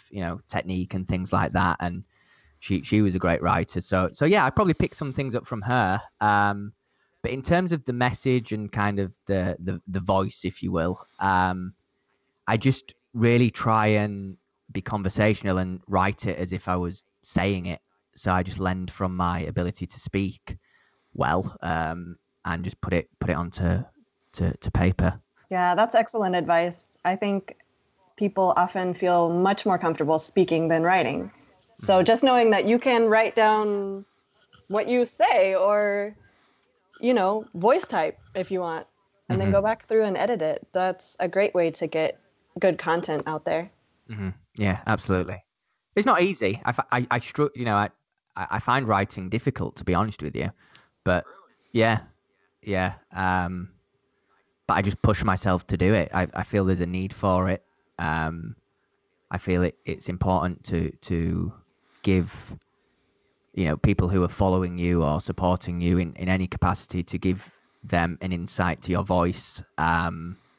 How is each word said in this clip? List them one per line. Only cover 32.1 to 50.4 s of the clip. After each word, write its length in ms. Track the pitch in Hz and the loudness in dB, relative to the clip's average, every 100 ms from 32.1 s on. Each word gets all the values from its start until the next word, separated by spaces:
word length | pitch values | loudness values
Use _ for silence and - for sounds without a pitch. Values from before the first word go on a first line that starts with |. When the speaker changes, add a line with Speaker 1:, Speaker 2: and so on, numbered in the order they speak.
| 233 | 4
Speaker 2:
knowing 260 | 269 247 226 | 6 6 6
that 160 | 196 208 | 4 4
you 120 | 240 | 2
can 280 | 269 233 226 | 4 4 4
write 280 | 220 220 | 4 4
down 680 | - 214 214 208 202 196 196 202 _ _ _ _ _ - | 4 4 4 2 -2 -4 -8 -14 _ _ _ _ _ -4
what 200 | 202 220 | -2 0
you 160 | 247 | 0
say, 500 | 240 - 370 226 190 | 0 2 2 4 4
or, 600 | 190 196 208 208 202 202 214 _ _ _ _ _ _ _ - | 4 2 2 2 -2 -4 -10 _ _ _ _ _ _ _ -6
you 140 | 240 | 0
know, 300 | 247 190 214 214 | 2 2 0 -6
voice 320 | 175 196 330 - | -2 2 2 2
type 320 | 202 160 - - | -2 -2 -4 -12
if 160 | 190 180 | -8 -4
you 100 | 190 | -4
want, 260 | 175 160 - _ _ _ - | -4 -6 -10 _ _ _ -4
and 120 | 190 | -2
then 80 | 196 | 2
Speaker 1:
Mm-hmm. 80 | 196 | 2
Speaker 2:
go 60 | |
back 240 | 208 226 - | 2 -2 0
through 180 | 220 | 2
and 120 | 214 185 | 2 0
edit 260 | 208 233 | 0 0
it. 240 | 156 - - | -2 -4 -4
That's 440 | 185 185 185 - - | -2 -2 -4 -10 -4
a 80 | 180 | -2
great 260 | 190 208 | 2 2
way 160 | 180 165 | 2 0
to 140 | 160 165 | 0 -4
get 320 | 160 156 - _ _ _ - | -2 -2 -4 _ _ _ 0
good 200 | 190 165 | 0 2
content 440 | 165 170 170 151 - | 0 -2 0 -4 -4
out 180 | 156 | -6
there. 260 | - 160 180 _ _ _ - | -4 -4 -6 _ _ _ -14
Speaker 1:
Mm-hmm. 200 | 107 95 - _ - | -8 -8 -8 _ -4
Yeah, 240 | 101 95 - | -2 -2 -2
absolutely. 560 | 107 - 92 90 92 _ _ _ _ _ - | -4 0 0 -2 -8 _ _ _ _ _ -2
It's 100 | 220 | 2
not 160 | 180 | 2
easy. 380 | 180 175 101 101 | 2 0 -2 -2
I, 80 | - | -4
fi-, 120 | 123 - | -4 -2
I, 140 | 123 123 | -2 0
I 80 | 123 | -2
str-, 260 | - - 147 | -4 -2 -2
you 100 | 123 | 0
know, 100 | 120 104 | -2 0
I, 140 | 104 _ _ _ _ - | 0 _ _ _ _ -12
I, 100 | 92 | -6
I 60 | 101 | -6
find 260 | - 131 117 | 0 0 2
writing 420 | 98 98 - 92 | 0 0 -6 -6
difficult, 460 | 110 - - 92 - | -4 -2 -4 -6 -6
to 80 | |
be 100 | - | -2
honest 280 | 87 110 - | 0 0 -4
with 140 | 73 | -8
you. 140 | 57 | -6